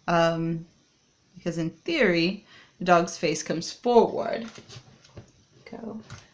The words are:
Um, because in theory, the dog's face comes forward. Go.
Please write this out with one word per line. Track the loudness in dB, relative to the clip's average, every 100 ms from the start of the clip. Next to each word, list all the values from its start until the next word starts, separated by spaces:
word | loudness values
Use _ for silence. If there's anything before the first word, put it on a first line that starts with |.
| 0
Um, | 2 2 2 -2 -4 -8 _ _ _ _ _ _ -10
because | -8 -4
in | -6
theory, | -6 -6 0 2 4 2 -2 -10 -20 -20 _
the | 4
dog's | 4 4 -2
face | -2 -2
comes | -4 -6 -6
forward. | -6 4 4 4 0 -4 -6 -8 -16 -20 -20 -20 -20 _ -20 -20 _ _ _ -18
Go. | -14 -12 -14 -16 -20 -20